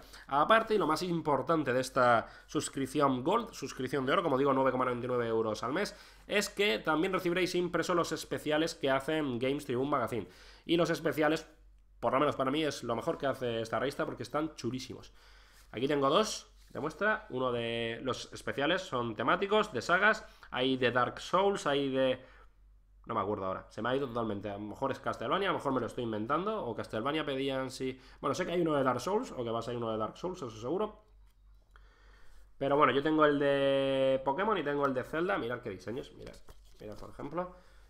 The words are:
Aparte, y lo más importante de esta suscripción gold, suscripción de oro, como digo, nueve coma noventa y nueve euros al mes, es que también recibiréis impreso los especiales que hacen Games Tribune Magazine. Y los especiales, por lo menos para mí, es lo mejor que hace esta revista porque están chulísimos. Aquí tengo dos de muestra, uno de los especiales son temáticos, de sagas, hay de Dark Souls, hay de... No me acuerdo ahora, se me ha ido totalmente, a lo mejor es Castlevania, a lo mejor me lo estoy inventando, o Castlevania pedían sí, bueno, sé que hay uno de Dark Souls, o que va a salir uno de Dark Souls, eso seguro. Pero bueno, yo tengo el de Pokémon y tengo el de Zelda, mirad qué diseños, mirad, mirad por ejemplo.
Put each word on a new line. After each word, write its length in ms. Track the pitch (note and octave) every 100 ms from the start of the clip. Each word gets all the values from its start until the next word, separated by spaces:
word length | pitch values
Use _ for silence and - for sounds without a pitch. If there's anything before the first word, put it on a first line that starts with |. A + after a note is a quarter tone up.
| - - -
Aparte, 480 | C#3 D3+ A3 G#3+ G#3+
y 20 |
lo 100 | D#3
más 140 | D#3
importante 720 | F3+ E3+ D#3 C3+ B2+ E3 C3
de 80 | B2
esta 460 | B2+ C3+ B2 A#2 - - -
suscripción 800 | D#3 - C#3+ C3 D3 C#3+ B2+
gold, 280 | C3+ A3 A#3
suscripción 540 | - C3 - B2+ C#3+ C3
de 80 |
oro, 100 | F3
como 140 | E3+ C3
digo, 160 | C#3
nueve 180 | C3 C3+
coma 140 | B2+ B2+
noventa 200 | B2 B2
y 20 |
nueve 200 | B2 A#2
euros 360 | A2+ A2 G#2+
al 100 | A#2
mes, 220 | D#3 G#3+ - - - -
es 220 | G3+ G3+
que 300 | - G#3 A3
también 340 | - D#3 F#3
recibiréis 420 | F#3 F3 F3 F3 F3+
impreso 380 | F3 E3+ E3
los 180 | F3 D#3+
especiales 640 | D3+ - C3+ D3 D3+ D#3+ -
que 140 | C#3
hacen 500 | C3+ C3+ D#3 D3 A#2+
Games 260 | B2+ C#3+ -
Tribune 240 | A#2+ C#3
Magazine. 380 | C#3+ A2+ A#2+ F2+ - - - -
Y 120 | E3+
los 120 | D#3+
especiales, 580 | D#3 D#3 C#3 D3+ D#3 - - - - - -
por 140 | A#2
lo 60 | B2+
menos 160 | D3 -
para 160 | C3
mí, 120 | D3
es 200 | D#3 -
lo 120 | A#2+ A#2
mejor 220 | C3+ -
que 100 | C#3
hace 340 | B2+ B2 A2+
esta 180 | A2+ A2+
revista 260 | B2+ - D3+
porque 180 | C3
están 320 | A#2+ D3 D#3 -
chulísimos. 580 | A#2 B2+ - G2+ G#2 - - - - - -
Aquí 160 | A2 C3+
tengo 220 | D3 C#3
dos 420 | E3+ G#3+ - - - -
de 120 | -
muestra, 440 | C#3+ - G#3 G#3+ -
uno 240 | B2+ B2+
de 480 | A#2+ A#2 A#2 A#2 A#2
los 300 | B2+ A#2+ -
especiales 480 | A2+ - A2 C#3+ F3+
son 340 | - B2+ A#2+ G#2
temáticos, 560 | B2 F3 G3 G#3+ G3+
de 100 | B2
sagas, 440 | - F3+ G#3 G#3+ - - -
hay 240 | C3 C3 C3
de 160 | B2+
Dark 300 | B2 A#2+ A#2+
Souls, 440 | - F3+ G3 G3+ D#3
hay 220 | C#3+ C#3
de... 300 | C3 C3 B2+ - - - _ - - _ - -
No 100 | A2+
me 60 |
acuerdo 240 | G2 G#2 F#2+
ahora, 200 | F#2 -
se 120 | -
me 60 | A2+
ha 80 | C3
ido 140 | C#3
totalmente, 400 | A#2 A2+ G2+ G#2
a 60 | G2+
lo 40 |
mejor 320 | G#2 G2 C3+
es 80 | B2+
Castlevania, 480 | - G#2+ A2+ F3 G3
a 40 |
lo 60 | D3
mejor 120 | C#3+
me 80 | C3
lo 60 | A2
estoy 180 | -
inventando, 640 | A#2+ G#2+ A2+ D3+ G3 A3 B2+
o 100 | G#2
Castlevania 500 | - A2+ B2+ D#3 D3
pedían 460 | C3+ C3+ C3+ C3
sí, 260 | B2 C3 C3 - -
bueno, 160 | D3 C3+
sé 100 | F3+
que 60 |
hay 100 | F3
uno 120 | E3
de 100 | D3
Dark 160 | C3 A#2+
Souls, 320 | F3+ G#3 C4
o 100 | - A#2
que 60 |
va 80 | A2+
a 20 |
salir 160 | A2+ A#2+
uno 120 | A2+
de 80 | A2
Dark 200 | A2 -
Souls, 180 | F3 F3+
eso 140 | B2+
seguro. 540 | G#2+ A#2+ F3 G#3+ - - - - _ - - _ - - _ - - - - - -
Pero 180 | C#3 C#3+
bueno, 160 | C#3+
yo 100 | B2+
tengo 220 | D3 D#3
el 160 | D3+ C#3+
de 840 | C#3+ C#3 C#3 C#3 C3+ C3+ C3+ C3+ C3+
Pokémon 320 | C#3 G#3 G3+
y 60 |
tengo 220 | C#3+ C#3+ C#3+
el 80 |
de 120 | B2+ A#2
Zelda, 320 | D#3 F3+ G3
mirad 240 | A#2+ A#2+
qué 80 | A#2
diseños, 420 | F#2+ - A#2+ - A2
mirad, 180 | G#2+ - - - - -
mirad 160 | G#2+ G2+
por 120 | G2
ejemplo. 460 | - C#3 D#3+ F3+ F3 - - -